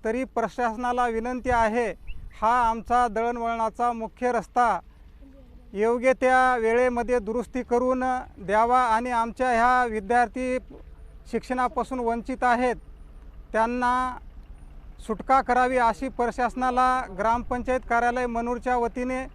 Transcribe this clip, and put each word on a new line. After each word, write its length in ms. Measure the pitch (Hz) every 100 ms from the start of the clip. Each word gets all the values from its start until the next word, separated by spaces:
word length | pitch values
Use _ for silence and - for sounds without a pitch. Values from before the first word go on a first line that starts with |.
| 220
तरी 180 | 233
प्रशासनाला 840 | 262 - 226 - 240 220 247 247 247
विनंती 420 | 226 233 254 247
आहे, 640 | 240 226 226 233 175 - - - -
हा 280 | 214 247 233
आमचा 380 | 226 - 240 247
दळणवळणाचा 840 | 208 233 240 233 233 226 - 240
मुख्य 400 | 233 220 - 247
रस्ता 480 | 240 - - 240 185 - - - - 269 - - - -
योग्य 400 | 196 220 247 254
त्या 440 | 254 254 254 254 254
वेळेमध्ये 640 | 220 233 254 240 233 247
दुरुस्ती 440 | 202 226 226 254
करून 560 | 240 240 254 262 254 254 - -
द्यावा 420 | 185 208 233 254
आणि 320 | 247 220 247
आमच्या 380 | 240 233 - 254
ह्या 360 | 233 240 254 247
विद्यार्थी 720 | 220 196 240 240 254 254 254 - - - - - - -
शिक्षणापासून 680 | 226 - 254 247 247 233 262
वंचित 440 | 233 233 226 254
आहेत, 320 | 247 240 247 220 - - - - - - -
त्यांना 640 | 214 226 247 247 254 254 247 - - - - - - - -
सुटका 420 | - 214 214 269
करावी 360 | 254 247 254 254
अशी 300 | 233 214 269
प्रशासनाला 960 | - 240 214 240 - 254 247 254 254 247 185
ग्रामपंचायत 640 | 214 240 240 247 233 254 -
कार्यालय 360 | 233 240 240 247
मनूरच्या 520 | 233 240 247 254 247
वतीने 460 | 233 247 254 254 262